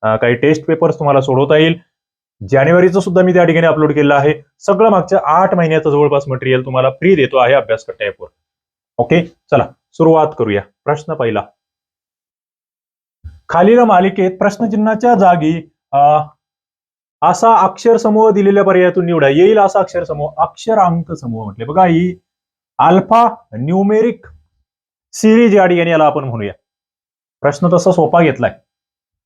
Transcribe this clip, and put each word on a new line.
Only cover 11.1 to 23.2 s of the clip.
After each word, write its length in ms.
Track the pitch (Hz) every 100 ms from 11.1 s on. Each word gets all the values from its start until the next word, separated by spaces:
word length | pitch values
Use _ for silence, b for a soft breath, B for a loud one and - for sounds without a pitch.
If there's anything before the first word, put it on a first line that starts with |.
पहिला, 300 | 151 120 104 - _ _ _ _ _ _ _ _ _ _ _ _ _ _ _ _ _ - - -
खालील 300 | 165 190 240
मालिकेत 580 | 233 180 190 190 185 185
प्रश्नचिन्हाच्या 800 | 202 202 226 208 214 220 240 233
जागी, 540 | 190 175 156 165 160 _ _
अ, 280 | 139 143 151 151 _ _ _ _ _ _ _ _ _
असा 340 | 160 180 226 220
अक्षर 420 | 185 - 233 226
समूह 340 | 220 214 220
दिलेल्या 320 | 202 196 202
पर्यायातून 420 | 196 185 180 180 170
निवडा. 220 | 170 139
येईल 300 | 147 190 214
असा 220 | 196 196
अक्षर 240 | 185 180
समूह, 300 | 170 147 147 -
अक्षरांक 760 | 165 - 226 214 180 170 165
समूह 340 | 160 123 113 104
म्हटले 200 | 107 113
बघा, 200 | 160 180
ही 340 | 165 180 180 _ _ _ _ _ -
अल्फा 560 | 156 185 190 226